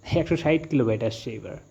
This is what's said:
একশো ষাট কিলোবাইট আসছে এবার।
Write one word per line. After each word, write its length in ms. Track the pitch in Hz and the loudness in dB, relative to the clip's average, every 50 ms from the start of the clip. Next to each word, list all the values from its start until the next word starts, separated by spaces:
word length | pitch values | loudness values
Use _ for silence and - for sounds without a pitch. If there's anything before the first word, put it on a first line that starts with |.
| - - | -2 0
একশো 240 | - 113 107 - 127 | 0 0 2 2 0
ষাট 340 | - - 147 160 160 160 - | 0 2 2 2 2 0 0
কিলোবাইট 340 | 160 139 120 113 110 110 113 | 2 2 4 2 2 0 0
আসছে 280 | 113 113 - - 123 | -2 -4 -4 -10 -10
এবার। 260 | 113 107 104 95 - - - _ | -12 -10 -12 -12 -14 -14 -16 _